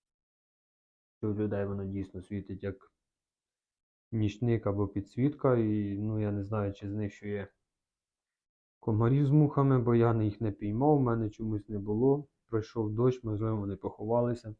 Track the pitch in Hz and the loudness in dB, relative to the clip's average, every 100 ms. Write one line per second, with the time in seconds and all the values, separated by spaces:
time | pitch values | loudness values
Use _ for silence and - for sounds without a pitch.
0 | _ _ _ _ _ _ _ _ _ _ | _ _ _ _ _ _ _ _ _ _
1 | _ _ 107 101 104 101 101 98 95 98 | _ _ -4 -2 -2 -2 -4 -4 -6 -6
2 | 95 95 - 101 95 92 98 - _ _ | -8 -10 -8 -8 -8 -8 -8 -8 _ _
3 | _ _ _ _ _ _ _ _ _ _ | _ _ _ _ _ _ _ _ _ _
4 | _ 113 104 101 120 117 107 101 98 101 | _ -2 -2 0 0 0 0 0 -2 -4
5 | 98 - 139 147 139 123 107 107 101 101 | -6 -2 -2 0 2 2 2 0 -2 -4
6 | 107 107 104 101 98 107 101 98 101 104 | -4 -2 -2 -2 -2 -2 -2 -4 -6 -4
7 | 101 - 104 104 95 _ _ _ _ _ | -6 -6 -8 -6 -8 _ _ _ _ _
8 | _ _ _ _ _ _ _ _ - 107 | _ _ _ _ _ _ _ _ -2 2
9 | 117 139 143 151 147 147 139 131 120 117 | 4 4 4 6 4 4 4 4 4 4
10 | 117 113 107 107 113 101 104 107 147 147 | 4 2 0 -2 -4 -4 -4 0 4 4
11 | 123 117 107 104 113 104 104 104 104 107 | 2 0 -2 -4 -4 -4 -6 -6 -4 2
12 | 131 143 147 _ _ 113 107 120 107 107 | 2 2 -2 _ _ -4 -4 -4 -4 0
13 | 127 127 110 107 110 110 101 95 101 - | 0 0 -4 -4 -2 -2 -4 -6 -8 -8
14 | 107 120 120 117 113 107 | -2 0 0 -2 -8 -16